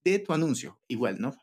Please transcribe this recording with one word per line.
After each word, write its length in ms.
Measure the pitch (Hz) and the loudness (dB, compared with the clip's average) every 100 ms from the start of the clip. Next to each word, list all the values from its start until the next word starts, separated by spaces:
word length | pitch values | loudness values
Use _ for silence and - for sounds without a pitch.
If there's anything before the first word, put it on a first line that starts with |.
| 180 | 0
de 140 | 196 | 0
tu 120 | 190 | 2
anuncio. 480 | 160 160 123 - - - | 0 2 0 -4 -14 -8
Igual, 320 | 117 120 95 | -2 -2 -2
¿no? 140 | 120 - | -6 -6